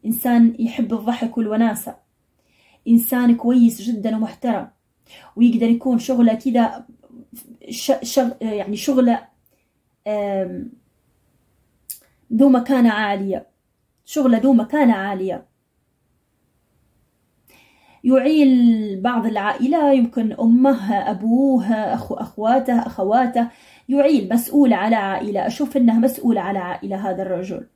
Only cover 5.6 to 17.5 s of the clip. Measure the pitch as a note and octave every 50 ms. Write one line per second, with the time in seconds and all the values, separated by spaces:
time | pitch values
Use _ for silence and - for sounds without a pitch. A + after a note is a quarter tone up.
5.6 | A#3 A3+ A#3 A#3 - C4 B3 A#3 - - C4 A#3+ A#3 A3+ A3 A3+ - C4+ A3+ A#3+
6.6 | A3+ - - - - - - _ _ _ A#3+ A#3+ - _ - - - _ - _
7.6 | - - A#3 - - - C4 C4 - A#3 - C#4 B3+ A#3 - - A3 A3 G#3 G#3
8.6 | F#3 F#3+ G#3 G#3+ - D4 C4+ B3+ B3 A#3 A#3 - - _ _ _ _ _ _ _
9.6 | _ _ _ _ _ _ _ _ _ G#3 G#3+ G#3 G3+ G3+ G3 F#3+ F#3+ F#3 F3+ F3
10.6 | - - - _ _ _ _ _ _ _ _ _ _ _ _ _ _ _ _ _
11.6 | _ _ _ _ _ _ - - _ _ _ _ _ _ A#3 A3 C4+ C#4 B3+ B3
12.6 | A#3+ - C4+ B3+ A#3+ A#3 G#3+ G#3 G#3+ G#3 G3+ G3 G3 G3 F#3 - - _ _ _
13.6 | _ _ _ _ _ _ _ _ _ _ - D4+ C#4 B3+ A#3 A3+ A3 C4+ C4+ A#3
14.6 | A#3 - - D4+ C#4+ A#3+ A3+ F#3+ F#3+ G3+ G3+ F#3+ F#3 F#3+ F3 - - _ _ _
15.6 | _ _ _ _ _ _ _ _ _ _ _ _ _ _ _ _ _ _ _ _
16.6 | _ _ _ _ _ _ _ _ _ _ _ _ _ _ _ _ _ _